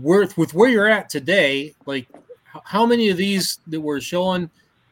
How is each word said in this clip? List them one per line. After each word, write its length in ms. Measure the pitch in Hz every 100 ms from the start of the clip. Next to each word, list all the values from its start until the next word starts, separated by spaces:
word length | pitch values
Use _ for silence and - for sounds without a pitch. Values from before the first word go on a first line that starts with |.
with, 360 | 135 190 190 -
with 180 | 156
where 140 | 160 247
you're 200 | 226 208
at 200 | 214 -
today, 680 | 151 135 196 147 139 147 - -
like, 220 | 139 123
h-, 500 | - _ - _ 156
how 200 | - 202
many 260 | 233 240 220
of 60 | 175
these 440 | 196 196 180 - -
that 120 | 160
we're 200 | 151 143
showing 500 | 127 175 185 180 170 _ _ _ _